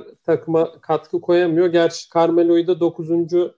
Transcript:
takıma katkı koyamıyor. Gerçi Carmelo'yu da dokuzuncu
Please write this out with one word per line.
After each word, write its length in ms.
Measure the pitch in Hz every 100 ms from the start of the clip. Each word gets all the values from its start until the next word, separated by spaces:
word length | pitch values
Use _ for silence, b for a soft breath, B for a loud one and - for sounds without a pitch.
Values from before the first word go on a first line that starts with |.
| - -
takıma 560 | - 160 - 160 165 -
katkı 400 | - 151 - 170
koyamıyor. 460 | 175 175 180 160 180
Gerçi 440 | 170 165 - -
Carmelo'yu 520 | 170 170 170 170 170 170
da 140 | 170
dokuzuncu 760 | 170 175 160 170 165 175 180